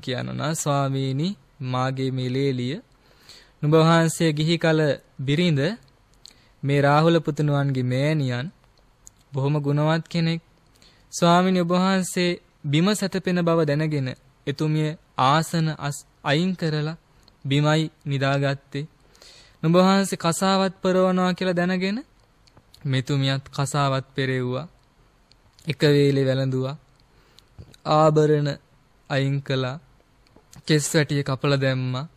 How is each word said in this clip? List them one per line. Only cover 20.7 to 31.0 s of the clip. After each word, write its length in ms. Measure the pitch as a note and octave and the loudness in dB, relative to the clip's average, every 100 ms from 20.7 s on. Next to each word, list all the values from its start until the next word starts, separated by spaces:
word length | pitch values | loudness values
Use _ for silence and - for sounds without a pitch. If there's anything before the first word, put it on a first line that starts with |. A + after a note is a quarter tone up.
| - | -2
පරවනවා 560 | F#3+ F#3 F#3 F#3 F3+ | 0 2 2 2 0
කියලා 220 | F3 F#3 F3 | 0 -2 -2
දැනගෙන 420 | F3 F#3 F#3+ A3 - _ _ _ _ _ _ - | -2 -2 -4 -6 -10 _ _ _ _ _ _ -10
මෙතුමියත් 640 | C#3 C3 B2 C#3 C3+ C3+ - | -4 -2 -2 -2 0 -4 -6
කසාවත් 580 | - C#3 D3 C#3 C3+ - | -6 -4 -2 0 -2 -6
පෙරෙව්වා. 560 | - C3 B2+ B2 B2+ F3+ _ _ _ _ _ _ _ _ _ | -4 -2 -2 -4 -6 -10 _ _ _ _ _ _ _ _ _
එක 160 | - C#3+ | -10 0
වේලේ 440 | D3+ C#3+ C#3+ C3+ C3+ | 2 4 4 2 0
වැළඳුවා. 500 | C3 C3+ C3 C3 D3+ _ _ _ _ _ _ _ - - - - | 0 -2 -4 -6 -10 _ _ _ _ _ _ _ -20 -20 -12 0
ආභරණ 600 | D3+ D#3 D3+ D3+ D3+ D3 - _ _ _ _ _ | 4 6 6 4 2 0 -6 _ _ _ _ _
අයින් 280 | C#3 C3+ C#3 | -2 0 -2
කළා. 360 | C#3 C3 C3 D3 - _ _ _ _ _ _ - | -2 -4 -4 -8 -16 _ _ _ _ _ _ -18
කෙස් 240 | - D3+ C#3+ | 0 0 2
වැටිය 340 | E3 | 0